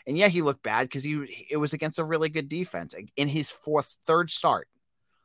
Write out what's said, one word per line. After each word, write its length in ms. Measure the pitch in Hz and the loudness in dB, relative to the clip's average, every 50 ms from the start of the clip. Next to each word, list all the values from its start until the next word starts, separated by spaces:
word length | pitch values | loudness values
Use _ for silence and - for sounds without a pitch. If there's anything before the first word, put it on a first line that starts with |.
| - | -8
And 120 | - 135 165 | -4 2 4
yeah, 100 | 202 208 | 4 4
he 140 | 170 175 | 4 4
looked 200 | 160 143 139 - | 2 2 0 0
bad 300 | - 110 107 113 131 127 | -2 0 0 0 0 0
'cause 120 | - 139 131 | -2 -4 -4
he, 440 | 147 151 151 143 117 95 - - - | -4 -4 -4 -4 -8 -12 -16 -10 -4
it 60 | 143 | -2
was 160 | 151 147 143 | -2 0 0
against 280 | - 151 160 156 151 - | -2 -2 -4 -4 -2 -2
a 40 | 160 | -2
really 240 | 156 165 156 160 156 | 0 0 0 0 0
good 220 | 151 160 151 143 | 0 -2 -4 -4
defense 460 | 151 170 185 - - 90 85 73 - 85 104 104 _ | -4 -6 -6 -6 -6 -8 -8 -8 -10 -12 -14 -8 _
in 140 | - 143 147 | -2 0 0
his 200 | 139 156 143 - | 0 0 -2 -4
fourth, 460 | - - - - 151 151 135 - - - _ | -6 -8 -4 0 0 0 0 -2 -6 -4 _
third 240 | - 160 170 175 160 | 2 4 4 4 2
start. 380 | - - - 160 123 90 - - _ _ _ _ _ _ _ _ _ _ _ | 0 0 2 4 4 2 0 -6 _ _ _ _ _ _ _ _ _ _ _